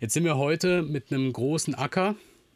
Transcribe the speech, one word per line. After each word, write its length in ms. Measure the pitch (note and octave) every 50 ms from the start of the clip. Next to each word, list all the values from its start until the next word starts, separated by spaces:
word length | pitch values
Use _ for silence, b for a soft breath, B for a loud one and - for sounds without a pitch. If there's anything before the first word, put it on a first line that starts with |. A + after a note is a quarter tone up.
jetzt 140 | A#2+ G#2+ -
sind 100 | D3+ E3+
wir 140 | E3 D3+ C3
heute 440 | C#3 C#3+ D#3+ E3 - F3+ F3+ F3+
mit 300 | D#3 C#3+ D3+ C#3 - -
einem 200 | D3 C3+ C3+ C3
großen 420 | B2 - A#2+ C#3 D#3 D#3 - - C3+
Acker, 400 | - C3+ D3 - F#3+ F#3 G3+ G#3 B B B B B B B B